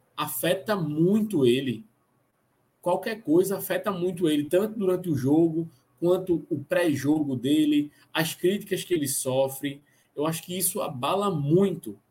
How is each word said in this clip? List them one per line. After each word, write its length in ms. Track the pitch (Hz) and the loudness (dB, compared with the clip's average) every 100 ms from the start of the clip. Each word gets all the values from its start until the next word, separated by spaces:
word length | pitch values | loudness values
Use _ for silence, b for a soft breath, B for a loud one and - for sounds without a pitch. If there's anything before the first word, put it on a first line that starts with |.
| _ - | _ -8
afeta 600 | 151 - 165 185 - 196 | -8 -2 -2 -2 -2 -2
muito 680 | 151 151 180 214 214 175 | -2 2 4 4 2 2
ele. 400 | 123 131 131 110 - _ _ _ _ _ _ _ _ _ | 4 4 0 -6 -10 _ _ _ _ _ _ _ _ _
Qualquer 400 | 175 185 233 220 | -2 -2 -2 -4
coisa 380 | - 170 190 190 | 2 4 4 -2
afeta 320 | - 180 208 | -4 -4 -2
muito 380 | 175 180 175 165 | -2 -4 0 0
ele, 160 | 147 | 0
tanto 340 | 147 180 214 214 | 2 0 0 -2
durante 320 | 185 180 180 | 0 0 -2
o 60 | 131 | 0
jogo, 520 | 131 156 165 160 165 B _ _ | 2 4 4 0 -6 B _ _
quanto 460 | 170 185 185 165 - | 2 2 0 -2 -2
o 140 | 143 | -6
pré-jogo 720 | - 180 175 131 135 156 143 | -2 0 2 0 0 0 0
dele, 560 | 123 131 151 151 147 147 B B | -2 0 2 4 2 0 B B
as 180 | 156 165 | -4 -4
críticas 520 | - 180 202 - 175 | -2 0 0 -4 -6
que 100 | - | -2
ele 140 | 175 131 | -2 -2
sofre. 760 | - 131 131 135 - 143 135 b b b | -4 -2 0 0 -2 -8 -8 b b b
Eu 120 | 143 156 | -4 -4
acho 180 | 165 | -4
que 120 | - 180 | -6 -4
isso 240 | 175 214 | -4 -4
abala 480 | - 127 143 190 202 | -6 -4 -2 0 0
muito, 720 | 156 143 175 196 165 107 - _ | -2 2 4 4 0 -10 -16 _